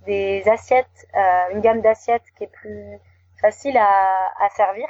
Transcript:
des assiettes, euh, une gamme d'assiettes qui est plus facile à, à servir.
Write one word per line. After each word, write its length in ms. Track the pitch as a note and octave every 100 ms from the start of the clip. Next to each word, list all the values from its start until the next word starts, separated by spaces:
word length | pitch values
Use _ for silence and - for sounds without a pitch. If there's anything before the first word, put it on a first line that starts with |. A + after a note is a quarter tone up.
| -
des 380 | G3+ G3 G3 F#3+
assiettes, 600 | A3+ - B3+ B3+ _ - G#3
euh, 380 | F#3+ F3+ F3+
une 80 | G3+
gamme 200 | A3 A3+
d'assiettes 400 | G#3+ A3 - A#3 _ _
qui 60 |
est 80 | G3+
plus 480 | - G#3+ G#3 G3+ G3+ _ _ _ _
facile 360 | G#3+ G#3+ C#4 B3+
à, 500 | G#3 G3 F#3+ F#3+ F#3 -
à 100 | G3+ -
servir. 300 | F#3+ G3 C#4+